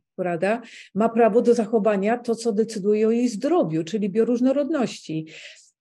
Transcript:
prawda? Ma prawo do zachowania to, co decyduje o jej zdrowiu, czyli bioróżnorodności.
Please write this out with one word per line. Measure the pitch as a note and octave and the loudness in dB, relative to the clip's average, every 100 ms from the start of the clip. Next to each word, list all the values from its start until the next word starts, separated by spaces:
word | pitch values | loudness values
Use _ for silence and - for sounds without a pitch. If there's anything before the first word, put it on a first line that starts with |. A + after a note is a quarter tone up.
| _ - | _ -8
prawda? | F3+ E3+ F#3+ A#3 - - - F#3+ | -4 -2 -2 -2 -6 -20 -8 -2
Ma | A3 | 0
prawo | A3+ A3 A3 | 4 4 4
do | A#3+ | 4
zachowania | A#3 G#3 A#3 G#3 G3+ G3+ A#3+ | 4 2 0 2 0 0 -2
to, | A#3+ A3+ | -2 -4
co | A#3+ | -2
decyduje | G#3 A3 G#3+ F#3+ G#3+ A3 | -2 -2 -2 0 2 2
o | |
jej | A#3 B3 | 2 0
zdrowiu, | G3+ C#4+ F4 F#3+ D#3+ | -2 0 2 0 -2
czyli | E3 G#3+ G3+ | -4 -4 -2
bioróżnorodności. | G3+ A3+ A#3+ B3+ C4+ C#4 D#4 A3 - - D#3+ D#3 - - - _ _ | 0 0 2 2 0 -2 -2 -4 -6 -8 -8 -8 -14 -20 -20 _ _